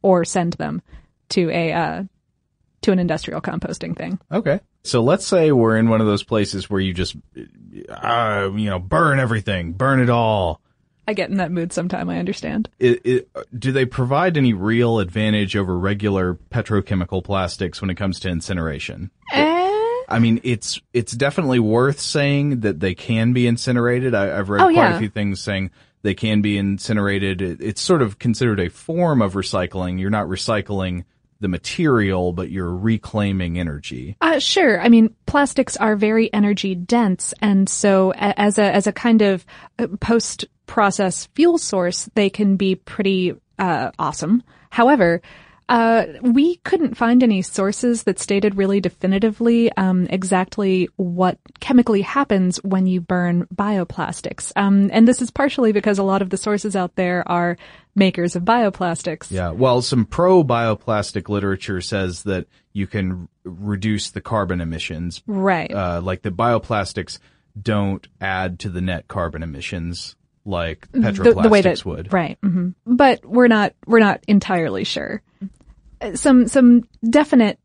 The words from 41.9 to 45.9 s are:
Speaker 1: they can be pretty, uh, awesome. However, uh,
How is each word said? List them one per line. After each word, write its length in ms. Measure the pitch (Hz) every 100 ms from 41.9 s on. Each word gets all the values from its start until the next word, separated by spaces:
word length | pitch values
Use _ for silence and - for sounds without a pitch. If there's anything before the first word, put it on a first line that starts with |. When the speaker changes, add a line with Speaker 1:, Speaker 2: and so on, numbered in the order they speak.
| 180 - -
Speaker 1:
they 140 | 196
can 260 | 196 202 190
be 200 | 196 185
pretty, 580 | - - 196 190 180 - _ -
uh, 320 | 185 151 123 -
awesome. 440 | 151 151 156 233 - _ _
However, 520 | - 240 285 175 170 - - - _ -
uh, 380 | 247 226